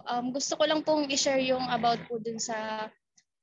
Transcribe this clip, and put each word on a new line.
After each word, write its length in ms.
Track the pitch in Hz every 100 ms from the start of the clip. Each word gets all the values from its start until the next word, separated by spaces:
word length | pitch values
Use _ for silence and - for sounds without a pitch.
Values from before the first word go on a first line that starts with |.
| -
um, 240 | 185 254 262
gusto 240 | - 330
ko 80 | 302
lang 160 | 311
pong 240 | 302 311 285
i-share 320 | 277 294 269
yung 240 | 262 247 254
about 320 | 240 233 233 -
po 80 | 233
dun 220 | 226 226
sa, 480 | - 220 220 220 214 - _ _ _ _